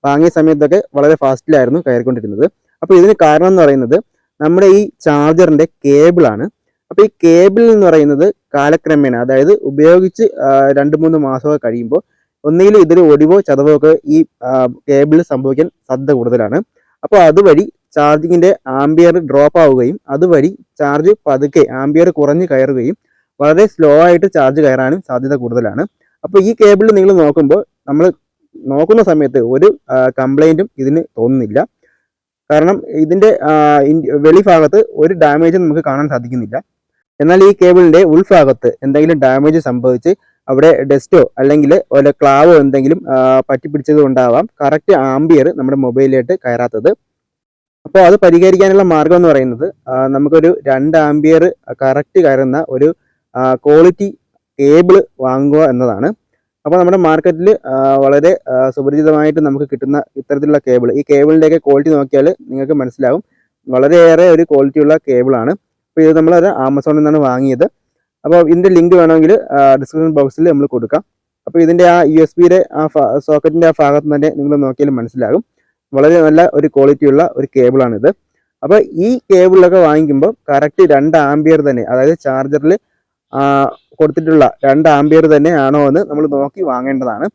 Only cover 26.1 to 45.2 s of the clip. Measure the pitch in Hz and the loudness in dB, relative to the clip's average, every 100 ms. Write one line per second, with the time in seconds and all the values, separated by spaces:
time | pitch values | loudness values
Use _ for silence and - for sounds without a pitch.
26.1 | _ 196 196 190 233 208 196 220 202 190 | _ -2 -2 -2 2 2 4 2 2 2
27.1 | 190 147 143 143 180 - _ - 147 180 | 2 2 0 0 -2 -4 _ -6 -2 -2
28.1 | - _ _ _ - - 139 160 220 190 | -2 _ _ _ -16 -8 -4 -2 0 0
29.1 | 156 139 127 117 135 196 - - 131 127 | 0 -2 -2 -2 0 0 -2 -6 -4 -2
30.1 | 123 131 139 156 160 202 - 135 156 165 | -4 -4 0 0 0 -4 -6 -4 -4 -6
31.1 | - 117 135 110 113 196 _ _ _ _ | -6 -2 -2 -2 -4 -6 _ _ _ _
32.1 | _ _ _ _ 151 165 202 - 156 156 | _ _ _ _ 0 0 -2 -6 -6 -2
33.1 | 185 214 - 151 156 151 147 139 160 143 | 2 2 0 -2 0 2 2 0 -2 -2
34.1 | 143 151 170 202 165 151 202 - 147 160 | 0 2 2 4 2 2 0 -2 -2 -2
35.1 | 185 156 147 165 185 170 151 151 135 151 | 0 0 2 0 0 -2 -4 -4 -6 -6
36.1 | 131 120 123 107 127 _ _ _ _ _ | -8 -8 -10 -10 -12 _ _ _ _ _
37.1 | _ 147 185 196 202 180 180 175 165 185 | _ 0 4 4 4 2 4 4 4 4
38.1 | 156 190 180 135 123 120 - 135 143 160 | 2 2 2 2 0 -4 -4 -4 0 0
39.1 | 156 131 131 147 165 147 123 127 123 165 | 0 0 0 0 -2 -4 -4 -2 -2 -4
40.1 | 196 _ _ - 135 156 151 139 139 - | -6 _ _ -6 0 2 0 -2 -4 0
41.1 | 175 123 - 135 151 143 180 - 139 143 | 0 0 -2 0 0 0 -2 0 0 0
42.1 | 139 139 139 160 165 139 135 135 170 123 | 0 0 2 4 4 2 -2 -2 -4 -4
43.1 | 131 131 131 - 131 156 147 135 151 139 | -2 0 0 -2 -8 -6 -8 -2 0 2
44.1 | 131 123 120 220 _ 143 156 - 165 135 | 0 0 0 -4 _ -4 -2 0 0 0
45.1 | 131 | -4